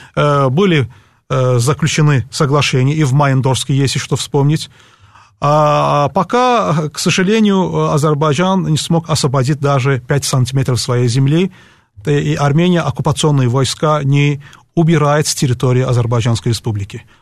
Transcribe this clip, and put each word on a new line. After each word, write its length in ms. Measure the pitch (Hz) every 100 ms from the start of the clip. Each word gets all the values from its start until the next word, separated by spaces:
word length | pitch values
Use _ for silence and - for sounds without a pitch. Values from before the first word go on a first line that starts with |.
| - -
э, 340 | 147 143 135
были, 400 | 131 196 160 123 - _ _ _
э, 280 | 135 127 123
заключены 680 | 117 143 151 - 151 139 -
соглашения, 640 | - 151 147 131 135 127 156
и 80 |
в 100 | 147
Майндорске 600 | 139 143 135 131 127 -
есть, 220 | 135 135 -
если 100 | -
что 100 | 143
вспомнить. 540 | - 143 139 156 - - - _ _ - - _
А 680 | 143 151 151 147 143 147 143
пока, 800 | 196 180 240 254 240 180 156 151
к 80 | -
сожалению, 960 | 185 165 185 226 208 196 170 156 156
Азербайджан 720 | 156 156 151 156 139 185 190 156
не 120 | 151
смог 300 | - 165 165
освободить 520 | 156 147 135 127 147
даже 400 | 139 139 131 135
пять 260 | 123 139 -
сантиметров 540 | 135 123 135 131 123
своей 260 | - 123 123
земли, 440 | 120 135 160 190 - - _ _ - -
и 260 | 143 156
Армения 480 | 151 143 143 175 175
оккупационные 680 | 143 - 151 135 156 143 127
войска 540 | 127 135 - 156 151
не 380 | 139 143 143 143 - - _
убирает 540 | - 165 165 147 147 151
с 80 | -
территории 480 | 135 120 131 123
Азербайджанской 680 | 131 123 113 120 117 120 -
республики. 520 | 113 - 101 98 117 - _